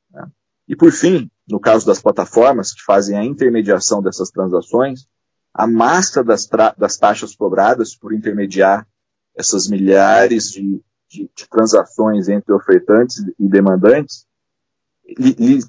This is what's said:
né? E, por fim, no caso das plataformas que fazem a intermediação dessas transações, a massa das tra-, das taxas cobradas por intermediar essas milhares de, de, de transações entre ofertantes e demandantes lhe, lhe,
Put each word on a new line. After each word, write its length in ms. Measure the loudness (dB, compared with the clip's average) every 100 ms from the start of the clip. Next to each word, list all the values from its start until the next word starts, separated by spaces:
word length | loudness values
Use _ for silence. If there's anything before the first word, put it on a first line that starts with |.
| _
né? 160 | -20 -20 _ _ _ _
E, 80 |
por 160 | 2 2
fim, 400 | 2 0 0 -4 _ _
no 140 | -4
caso 260 | 2 2 2
das 140 | 0
plataformas 720 | 0 -2 -2 2 2 2 -4
que 100 | -12
fazem 340 | 0 0 0 -4
a 80 |
intermediação 800 | -6 -2 -2 0 0 -2 0 -2
dessas 280 | -4 -6 -10
transações, 760 | -6 -4 -4 -2 -2 -2 -6 _ _ _ _ _
a 160 | -4 -2
massa 560 | 0 2 2 0 -2
das 220 | 0 -2 -2
tra-, 280 | 0 0 0
das 200 | -4 0
taxas 380 | 0 0 -8
cobradas 600 | -6 -4 0 0 0 -4
por 180 | -8 -10
intermediar 720 | -8 -6 -6 -6 0 0 0 -4 _ _ _ _ -10
essas 320 | -6 -4 -4
milhares 840 | -2 2 4 4 4 2 0 -4
de, 320 | -8 -8 -8 -10 _ _
de, 220 | -18 -16
de 140 | -18 -4
transações 800 | 0 2 2 0 -2 -2 -2 -2
entre 240 | -4 0
ofertantes 680 | -2 2 2 4 2 2 -4 -12 -4
e 100 | 0
demandantes 760 | 2 2 2 4 2 0 -14 _ _ _ _ _ _ _ _ _ 0
lhe, 160 | 0
lhe, 260 | 2 2 2